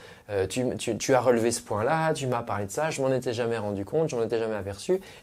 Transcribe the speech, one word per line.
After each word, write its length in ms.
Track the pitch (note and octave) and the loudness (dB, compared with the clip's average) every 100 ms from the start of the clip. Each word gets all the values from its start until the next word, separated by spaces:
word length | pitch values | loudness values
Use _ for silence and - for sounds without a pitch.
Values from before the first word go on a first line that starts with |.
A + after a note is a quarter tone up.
| - - - | -18 -20 -4
euh, 180 | G2+ F#2+ | 0 0
tu, 300 | B2+ B2 E2+ | 0 -2 -2
tu, 200 | - G#2 | -2 -2
tu 160 | - | 4
as 60 | B2+ | 4
relevé 320 | B2 A#2+ A#2 | 6 4 4
ce 80 | A#2 | 0
point-là, 540 | - G#2+ A#2+ D#3+ D#3+ | -4 -2 2 2 2
tu 120 | D3+ C3+ | 0 -2
m'as 160 | A#2+ | -2
parlé 220 | A2+ G2+ G2 | -2 -4 -2
de 40 | |
ça, 180 | - D#3+ | -2 -2
je 120 | D#3 | 0
m'en 100 | C3 | 2
étais 220 | B2+ B2+ | 2 0
jamais 240 | A#2 A#2 A2+ | -2 0 0
rendu 260 | G#2 G2+ | -2 -4
compte, 240 | G2 D#3 D#3 | -2 0 0
je 80 | B2 | 0
m'en 80 | |
étais 160 | A2 A#2 | 0 0
jamais 160 | A2+ G#2+ | 0 -2
aperçu. » 460 | F#2+ G2 - F#3 - - | -6 -6 -2 -2 -2 -8